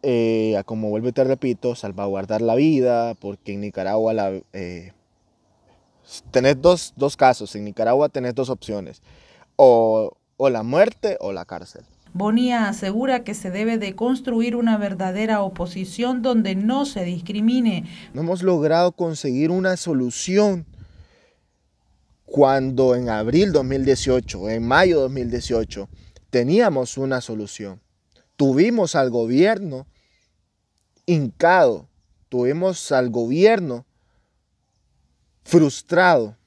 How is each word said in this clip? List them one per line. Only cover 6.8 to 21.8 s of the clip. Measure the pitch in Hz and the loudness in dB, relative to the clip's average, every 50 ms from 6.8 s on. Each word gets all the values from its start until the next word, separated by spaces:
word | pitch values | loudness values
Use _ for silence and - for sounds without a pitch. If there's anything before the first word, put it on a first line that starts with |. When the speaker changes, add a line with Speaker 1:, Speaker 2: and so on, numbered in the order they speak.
| - - _ | -2 -12 _
Speaker 1:
dos | - 135 143 - | -4 -4 -2 0
casos, | - 143 131 123 - 107 - - | 4 4 4 4 2 -4 -12 -10
en | 104 104 | -10 -10
Nicaragua | 104 98 - 110 113 123 139 151 147 | -10 -4 -2 0 2 4 2 2 0
tenés | - 139 127 123 117 | -2 -4 -6 -4 -4
dos | 123 131 120 | -4 -4 -4
opciones, | 131 - - - 104 101 92 64 - _ _ _ - _ _ _ _ _ - _ _ | -6 -10 -8 -8 -8 -8 -8 -12 -18 _ _ _ -20 _ _ _ _ _ -20 _ _
o, | - 139 127 120 117 113 110 110 110 107 85 - _ _ _ _ | 6 6 6 8 6 4 2 2 0 -2 -4 -8 _ _ _ _
o | - 135 139 | -2 0 0
la | 123 113 | 0 -2
muerte | 107 117 135 170 202 233 - _ - 208 185 - | -4 -2 2 2 2 2 2 _ -6 -6 -6 -4
o | - 98 | -8 -8
la | 98 87 87 | -8 -8 -10
cárcel. | _ 95 82 90 - - - - _ _ _ _ _ - | _ -14 -14 -14 -16 -20 -20 -20 _ _ _ _ _ -10
Speaker 2:
Bonilla | 175 196 214 220 240 247 254 240 233 220 202 | -6 -2 0 0 0 0 0 0 0 -2 -2
asegura | 220 - 202 190 202 226 262 269 254 247 247 | -4 -6 -6 -4 -4 -2 -2 0 -2 -2 -4
que | - 208 | -8 -12
se | - - 190 | -10 -10 -8
debe | 180 202 214 226 233 | -6 -4 -4 -2 -2
de | 220 - 196 - | -4 -4 -6 -6
construir | - 226 247 262 254 - 262 233 226 233 240 233 | -4 -2 -2 -2 -2 -4 -2 -2 0 0 0 -2
una | 240 233 233 220 208 | 0 0 0 0 0
verdadera | 202 202 190 175 190 185 185 202 220 220 220 208 | -2 -4 -4 -4 -6 -4 -4 -4 -2 -2 0 -2
oposición | 196 190 190 - 175 175 - 185 190 185 - - 240 247 254 254 | -2 -4 -4 -8 -8 -8 -8 -10 -10 -10 -6 -4 -4 -2 -2 -2
donde | 226 262 240 226 220 196 190 | -2 0 2 2 0 0 -2
no | 190 202 220 254 269 285 | -2 0 0 0 0 -2
se | 277 - 208 180 | -4 -4 -6 -6
discrimine. | 175 180 170 - - 196 208 214 226 247 254 240 220 185 170 - - - - - - - | -6 -6 -8 -8 -8 -6 0 0 2 2 2 2 0 0 -2 -8 -10 -16 -20 -20 -12 -8
Speaker 1:
No | 127 | -6
hemos | 160 165 190 180 | -2 -2 -2 0
logrado | 180 190 180 160 147 151 160 165 175 180 | 2 2 2 4 4 4 4 4 4 2
conseguir | 170 - 175 165 160 139 - 139 123 131 151 165 | 0 -2 -4 -4 -4 -4 -4 -2 0 0 0 2
una | 180 185 185 185 185 | 0 0 0 0 -2
solución | 170 - 175 156 131 127 123 - - - - 185 202 208 202 190 175 160 - - - - - - - - _ _ _ _ _ _ _ _ _ _ _ _ _ _ _ | -2 -4 -4 -2 -2 -2 -2 -4 -6 -6 0 2 2 4 2 0 -2 -8 -14 -20 -20 -20 -20 -20 -20 -20 _ _ _ _ _ _ _ _ _ _ _ _ _ _ _